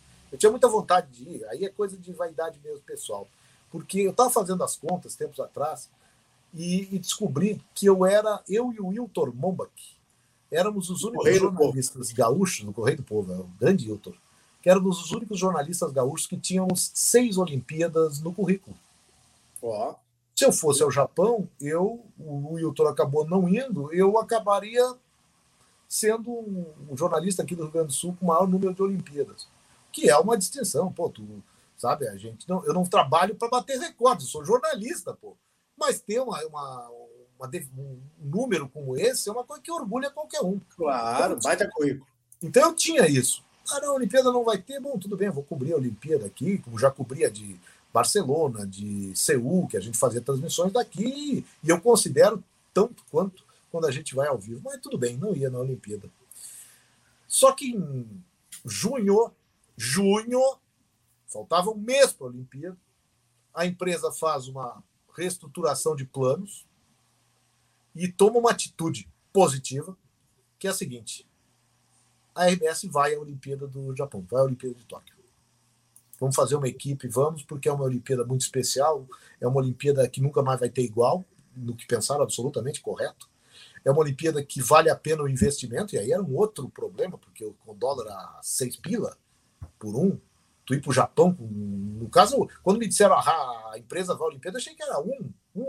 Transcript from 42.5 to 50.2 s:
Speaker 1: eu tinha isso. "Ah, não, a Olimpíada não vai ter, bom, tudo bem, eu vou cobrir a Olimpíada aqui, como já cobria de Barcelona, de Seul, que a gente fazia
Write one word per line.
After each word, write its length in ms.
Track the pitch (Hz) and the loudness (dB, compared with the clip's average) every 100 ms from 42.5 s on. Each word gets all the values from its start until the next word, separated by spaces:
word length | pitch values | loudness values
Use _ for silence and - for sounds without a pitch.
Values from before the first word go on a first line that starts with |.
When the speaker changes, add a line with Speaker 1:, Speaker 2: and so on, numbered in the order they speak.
| 240 320 | 6 6
Speaker 1:
eu 40 | |
tinha 320 | 330 320 320 175 | 4 0 4 6
isso. 380 | 135 123 - _ _ - | 6 2 -2 _ _ -8
"Ah, 100 | 285 | -4
não, 100 | 285 | -2
a 40 | |
Olimpíada 380 | 277 233 262 254 | 0 2 4 4
não 100 | 247 | 4
vai 140 | 226 202 | 2 -2
ter, 220 | - 277 | -4 -10
bom, 180 | 269 247 | -8 -8
tudo 180 | 202 196 | -6 -4
bem, 120 | 202 | -2
eu 40 | |
vou 120 | 139 | -4
cobrir 280 | 139 147 131 | -8 -6 -2
a 40 | 165 | 0
Olimpíada 500 | 127 107 147 151 101 | -2 -4 -2 -2 -2
aqui, 320 | - 151 196 | -6 -2 -2
como 180 | - 113 | -4 2
já 140 | 135 | 2
cobria 400 | 131 123 143 143 | 2 -8 -2 -2
de 260 | 104 104 90 - _ _ | -2 -16 -18 -20 _ _
Barcelona, 720 | 113 120 208 143 151 151 110 101 | 0 2 2 2 0 0 -2 -10
de 480 | 98 104 101 98 | -8 -8 -6 -6
Seul, 540 | 92 - 139 120 185 139 | -2 0 2 2 0 0
que 80 | 104 | -2
a 40 | |
gente 160 | 101 113 | -4 0
fazia 240 | 127 117 | 0 0